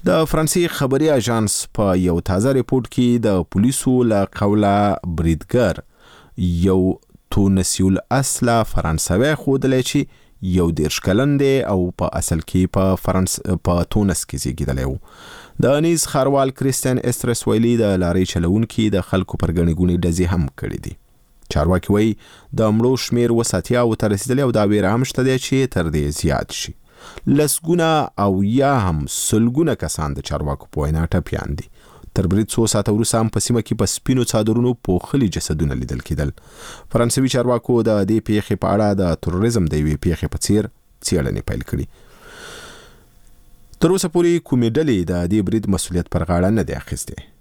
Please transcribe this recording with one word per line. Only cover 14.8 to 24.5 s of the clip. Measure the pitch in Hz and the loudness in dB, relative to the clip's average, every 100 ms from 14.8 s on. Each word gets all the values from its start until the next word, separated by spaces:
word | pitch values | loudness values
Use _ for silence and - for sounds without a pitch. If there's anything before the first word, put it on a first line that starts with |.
| 131 | -4
و. | 131 - - - - - - | -8 -12 -20 -20 -20 -18 -2
د | 117 147 | 2 2
نیز | 165 165 - | 2 0 0
ښاروال | 151 135 139 135 - | 0 2 2 0 -2
کریستین | 135 131 131 127 - | -2 -2 -2 -2 -2
استرس | - 120 117 - | -2 -2 -2 0
ویلي، | 107 117 117 | 2 2 2
د | 107 92 | 2 2
لارۍ | 87 90 92 | 2 2 0
چلوونکي | 87 85 104 113 - 107 | 0 2 2 0 0 0
د | 95 - | 0 0
خلکو | 92 92 - | -2 -2 -4
پر | 85 | -2
ګڼې | 85 85 | 2 0
ګوڼې | 80 90 87 | 2 2 2
ډزې | 85 85 87 | 0 0 0
هم | 87 71 - | 0 -2 -6
کړې | 50 - | -10 -8
دي. | - - _ _ _ _ - | -12 -14 _ _ _ _ -4
چارواکي | 76 80 90 - | 0 2 0 2
وایي، | 101 110 107 - - - 123 | 2 2 0 -10 -20 -8 0
د | 110 107 | 2 2
مړو | 120 131 | 2 0
شمیر | - 120 120 | -2 0 2
اووه | 117 117 92 | 2 0 -4
اتیا | - 123 | 0 0
ته | 120 110 110 | 0 0 0
رسېدلی | 101 - 127 | -2 -2 0
او | 135 | 2